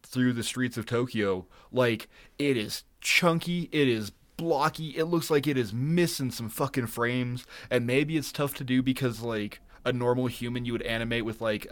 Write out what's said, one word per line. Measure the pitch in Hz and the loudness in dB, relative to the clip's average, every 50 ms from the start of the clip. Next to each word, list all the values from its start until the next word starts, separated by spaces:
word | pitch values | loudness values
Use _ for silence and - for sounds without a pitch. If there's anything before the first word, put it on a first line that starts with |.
through | - - - 127 127 127 120 | -16 -6 0 2 2 2 2
the | 117 107 | 0 -2
streets | - - 127 127 123 - | -4 -2 -2 -2 -2 -4
of | 117 107 | -6 -4
Tokyo, | - 120 120 131 127 - 110 101 98 95 92 87 - - - - - | -2 0 0 0 0 0 0 0 0 0 -2 -4 -10 -16 -20 -18 -4
like, | 113 123 127 120 113 110 - - - - - - _ - | 0 2 2 4 2 0 -4 -10 -20 -20 -20 -14 _ -2
it | 143 143 131 | 0 2 2
is | 117 107 110 - - - _ _ _ | 2 0 -2 -6 -10 -10 _ _ _
chunky, | - - - - 185 170 165 165 - 175 175 175 160 - | -2 0 2 4 4 4 4 2 0 -2 -2 -4 -4 0
it | - 151 143 127 | 2 2 4 4
is | 117 110 104 101 - _ _ _ _ | 2 0 -2 -6 -10 _ _ _ _
blocky, | - 165 165 151 135 147 156 - 156 160 151 127 | -6 -2 0 2 2 2 0 0 -4 -8 -6 -4
it | 151 160 | -2 0
looks | 170 170 165 - - | 0 0 0 2 4
like | 156 143 135 151 | 2 4 4 2
it | 143 131 | 2 2
is | 120 98 | 0 0
missing | 107 120 135 151 165 175 175 165 - - 135 123 | -2 -2 0 2 4 4 4 2 0 -2 -4 -4
some | - - 117 107 | -4 -6 -8 -6
fucking | - - 143 135 - 135 117 | -2 -2 -2 0 0 -2 -2
frames, | 113 - 120 117 120 123 127 123 123 123 123 - - - - - - | -2 -2 0 0 0 2 0 -2 -2 -4 -6 -10 -14 -18 -18 -4 0
and | 127 123 120 | 0 0 2
maybe | 120 127 139 151 147 160 | 2 2 2 2 2 0
it's | 156 135 - | -2 -2 -4
tough | - - 147 139 - | -2 -2 -2 -2 -2
to | - 143 | -4 -2
do | 123 127 127 | 2 2 4
because, | 127 135 127 - 135 123 113 110 | 4 2 2 2 0 -2 -2 -2
like, | 117 117 113 107 104 104 - - - - - - - | -4 -2 -2 -2 -4 -4 -8 -14 -20 -20 -18 -4 -2
a | 123 | -2
normal | 127 120 123 120 123 127 127 120 | 0 2 2 2 4 4 2 0
human | 113 - 120 120 120 123 120 | -2 -4 -6 -6 -4 -4 -4
you | 120 | -4
would | 117 113 | -4 -4
animate | - 113 113 113 113 117 117 117 104 | -2 -2 -2 -2 -2 -2 -2 -2 -2
with, | 113 110 - | -2 -4 -2
like, | 117 110 107 104 - - | 0 0 0 -2 -4 -6